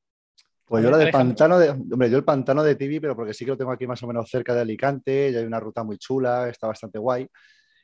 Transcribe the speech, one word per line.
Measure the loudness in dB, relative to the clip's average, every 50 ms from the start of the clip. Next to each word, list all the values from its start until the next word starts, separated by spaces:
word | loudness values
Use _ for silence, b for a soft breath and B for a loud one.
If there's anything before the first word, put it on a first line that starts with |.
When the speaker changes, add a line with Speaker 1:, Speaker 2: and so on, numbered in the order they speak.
| _ _ _ _ _ _ _ _ _ _ _ _ _
Speaker 1:
Pues | -2 0 2 4
yo | 6
la | 6
del | 6 6 4
Speaker 2:
Alejandro. | 4 4 4 2 4
Speaker 1:
pantano | 4 4 6 6 6
de, | 6 4
hombre, | 2 -2 -6 -4 0 2 2 4
yo | 4
el | 2 2
pantano | 2 0 2 0 0 2 2 2
de | 2 2
Tibi, | 0 -2 -4 -4 -4
pero | -4 -6 -6
porque | -6 -8 -8 -10
sí | -8 -6
que | -6
lo | -6
tengo | -4 -4 -6
aquí | -6 -6 -8
más | -8 -8 -8
o | -8
menos | -6 -6 -6 -6 -4
cerca | -6 -4 -2 -2 -2
de | -2
Alicante, | -2 -4 -4 -2 -2 -2 -2 -2 -4 -2 0 0 0 0
y | -2
hay | -2 -4
una | -4 -6 -6
ruta | -8 -8 -8 -8 -8
muy | -8 -10
chula, | -10 -8 -4 -4 -2 0 0 0 -2 -4
está | -6 -6 -6 -6
bastante | -8 -6 -8 -12 -12 -10
guay. | -6 -4 -4 -4 -4 -6 -10 b b b b b b b b b b